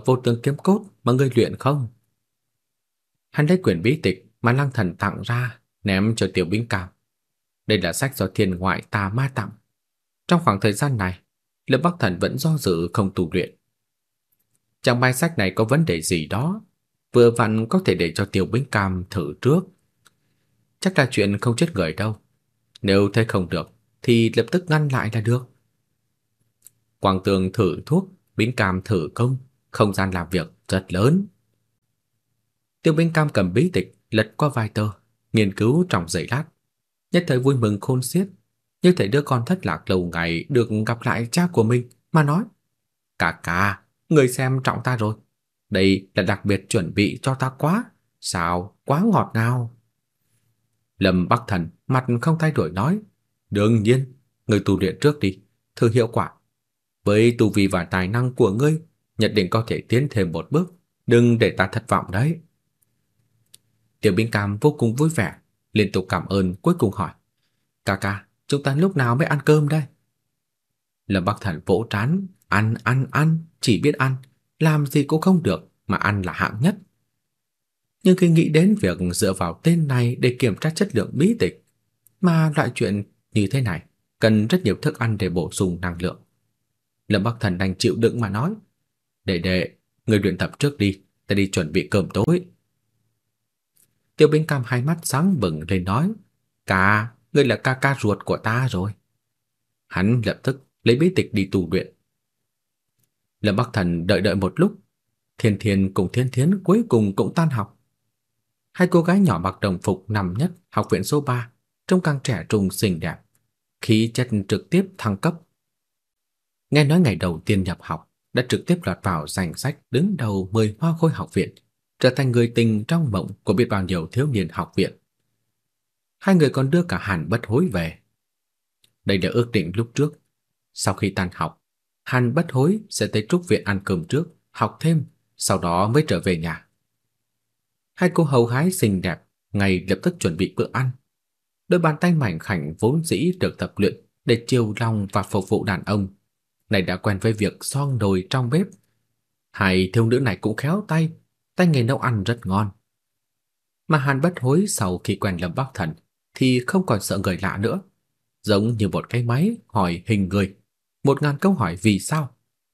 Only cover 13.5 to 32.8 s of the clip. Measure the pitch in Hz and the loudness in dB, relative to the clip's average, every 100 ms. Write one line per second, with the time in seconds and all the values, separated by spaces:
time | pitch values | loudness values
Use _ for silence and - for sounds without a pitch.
13.5 | _ _ _ _ _ _ _ _ _ _ | _ _ _ _ _ _ _ _ _ _
14.5 | _ _ _ 131 120 127 127 170 170 92 | _ _ _ 0 2 0 0 -2 0 -2
15.5 | - 110 143 160 85 78 87 73 101 151 | 0 2 2 2 0 0 -2 -2 -4 -4
16.5 | 220 - _ _ _ _ 127 120 117 110 | -4 -10 _ _ _ _ 6 6 6 0
17.5 | 110 113 185 185 90 85 80 98 95 85 | 0 0 0 2 0 0 -2 -2 0 0
18.5 | 113 135 107 95 92 92 101 73 73 117 | -2 -2 -2 -2 -4 -6 -6 -6 -2 0
19.5 | 170 185 _ _ _ _ _ _ _ _ | 2 0 _ _ _ _ _ _ _ _
20.5 | _ _ - 190 185 127 - 101 101 123 | _ _ -6 -2 0 0 2 0 0 0
21.5 | 117 165 104 80 78 107 107 _ _ _ | 0 -2 -2 -4 -2 -6 -6 _ _ _
22.5 | _ _ - 98 98 101 117 117 101 85 | _ _ -6 0 2 2 2 0 0 -2
23.5 | 85 - _ _ _ - 117 113 113 110 | -6 -8 _ _ _ 2 4 4 2 0
24.5 | 180 175 156 147 127 113 110 107 123 - | 0 0 0 0 -2 -2 -2 0 -2 -4
25.5 | _ _ _ _ _ _ _ _ _ _ | _ _ _ _ _ _ _ _ _ _
26.5 | _ - _ _ - 98 92 101 95 92 | _ -20 _ _ -4 -2 0 0 0 0
27.5 | 104 92 76 - 165 190 - _ - 113 | 0 -2 -2 -2 -2 -2 -10 _ -2 -2
28.5 | 123 98 92 - 95 73 - 123 131 - | 0 -2 -2 -2 -2 -2 -2 -2 -2 -8
29.5 | _ _ - 104 95 95 90 85 90 80 | _ _ 0 0 2 -2 -2 -4 -4 -4
30.5 | _ - 95 - 87 120 185 202 _ _ | _ -4 -4 -2 2 4 2 0 _ _
31.5 | _ _ _ _ _ _ _ _ _ _ | _ _ _ _ _ _ _ _ _ _
32.5 | _ _ _ | _ _ _